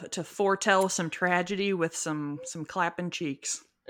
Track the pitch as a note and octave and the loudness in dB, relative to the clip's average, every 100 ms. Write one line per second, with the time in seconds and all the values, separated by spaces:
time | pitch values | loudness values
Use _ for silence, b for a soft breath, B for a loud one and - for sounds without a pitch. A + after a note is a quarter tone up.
0 | - - D#3+ - G3 F#3+ A3 F#3+ F#3+ - | -2 -8 -6 0 2 4 4 4 4 2
1 | E3 - F3+ F3 F3 G3+ G3+ F#3 D#3+ - | -2 0 2 2 2 0 0 2 0 -2
2 | D#3+ D3+ D3 D3 - E3+ D3 F#3+ E3+ E3+ | -4 -2 -4 -6 -8 -8 -6 0 0 0
3 | F3+ - D#3+ C#3 - - - _ - | -6 -4 -4 -4 -6 -8 -10 _ -12